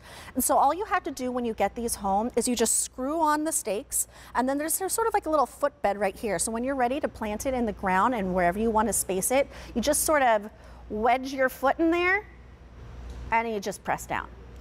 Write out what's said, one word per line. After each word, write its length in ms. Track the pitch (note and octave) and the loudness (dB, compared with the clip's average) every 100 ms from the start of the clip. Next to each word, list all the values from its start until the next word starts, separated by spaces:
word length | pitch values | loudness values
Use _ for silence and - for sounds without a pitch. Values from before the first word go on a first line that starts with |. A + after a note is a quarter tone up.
| - - - B3+ | -12 -18 -8 -4
And 80 | |
so 120 | - C4 | 2 4
all 160 | C4+ | 4
you 140 | E4+ G#4+ | 2 -2
have 160 | F#4 | -2
to 80 | F4+ | -2
do 220 | C4+ B3+ | -4 -4
when 140 | B3 A#3+ | -2 -4
you 100 | A3 | 0
get 180 | G3+ | -2
these 220 | A#3+ A3+ - | 0 -6 -2
home 340 | G3 G3 A#3+ A#3+ | 0 0 0 0
is 120 | B3 | 0
you 80 | A#3+ | 2
just 260 | A3+ - | 2 0
screw 380 | - - C4 E4 | -2 -6 -4 2
on 240 | D4+ D4+ | 2 2
the 80 | D#4 | 0
stakes, 560 | D#4 G#3+ G3 - - - - - - | -2 -2 -6 -4 -6 -6 -10 -6 -2
and 120 | B3+ | 0
then 120 | C#4+ | 0
there's 160 | D#4 - | -2 -2
sort 320 | F#4 - A4+ | -2 0 0
of 60 | G#4 | 0
like 100 | D#4 | 2
a 40 | |
little 160 | D#4 A#3+ | 0 0
footbed 500 | - C#4 - G3+ G3+ | 0 -4 0 -2 0
right 180 | G3+ - | -2 -2
here. 220 | A3+ E3+ | -2 0
So 140 | A#3 | -2
when 120 | A#3 | -2
you're 120 | B3+ C4+ | -2 0
ready 240 | A#3+ D4 | 0 0
to 80 | A#3 | -4
plant 400 | - G#3+ G#3 C#4 | -6 -6 -4 -2
it 80 | B3+ | 0
in 100 | A3 | -2
the 80 | |
ground 400 | G3 F#3+ F#3 A3+ | -2 2 4 4
and 220 | A#3 F#3+ F#3 | 2 0 2
wherever 240 | F3 G3+ | 2 2
you 100 | A3+ | 2
want 180 | G#3+ A3 | 2 2
to 40 | |
space 380 | - - F#3 - | 0 -2 -2 2
it, 160 | C4 C4+ - - | 0 0 -6 -8
you 80 | A#3+ | -2
just 220 | C4 D4+ | 0 2
sort 180 | - D4 | 2 4
of 260 | B3+ G#3+ G#3+ - - - - | 4 2 0 -14 -20 -20 -10
wedge 420 | G#3+ A#3 C4 C4 | 0 2 2 0
your 160 | C4+ C4 | 0 0
foot 300 | - C4 C4+ | 2 0 2
in 100 | E4 | 2
there 380 | E4+ F4+ G4+ - - - - - - - - - - - | 4 2 0 -2 -18 -20 -20 -20 -20 -18 -16 -14 -14 -2
and 200 | A3+ A#3 | 0 0
you 80 | G#3 | -2
just 240 | G3 - | -4 -6
press 220 | - C3+ - | -4 -4 -4
down. 220 | A#2+ - - - - | -6 -6 -14 -20 -14